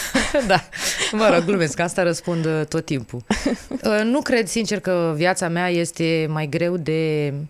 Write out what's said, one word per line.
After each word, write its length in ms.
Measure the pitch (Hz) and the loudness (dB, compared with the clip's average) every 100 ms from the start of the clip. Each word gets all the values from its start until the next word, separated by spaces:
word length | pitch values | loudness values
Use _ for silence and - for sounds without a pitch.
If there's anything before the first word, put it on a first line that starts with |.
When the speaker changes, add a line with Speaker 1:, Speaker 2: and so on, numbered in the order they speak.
| - 254 | 0 -2
Speaker 1:
<laughs> 280 | - 294 220 | 0 0 4
Da. 140 | 185 - - - - - | 2 0 -6 -4 -2 -2
Mă 160 | 214 214 | 2 4
rog, 100 | 175 | 4
glumesc, 300 | 170 196 160 | 4 2 0
că 80 | - | 0
asta 200 | 170 196 | -2 0
răspund, 420 | 175 165 - 170 | 0 0 -2 -2
uh, 180 | 160 156 151 | 0 0 -2
tot 160 | 160 | -2
timpul. 380 | 160 139 117 120 | -2 -4 -6 -8
Speaker 2:
<laughs> 40 | - - - - - 269 | -4 -2 -2 -4 -6 -4
Speaker 1:
Uh, 160 | 220 214 | 0 2
nu 160 | 220 277 | 2 0
cred, 240 | - 247 226 | 2 2 2
sincer, 320 | 233 214 202 | -2 -2 -2
că 320 | 180 180 165 151 | 0 0 0 2
viața 320 | 180 185 175 | 2 2 0
mea 200 | 170 180 | 0 0
este 580 | 175 170 - 165 165 156 | 0 0 -2 0 0 0
mai 180 | 156 151 | -2 -2
greu 280 | 160 170 180 | -2 0 0
de 560 | 151 160 160 151 147 143 151 | 0 0 0 0 -2 -4 -8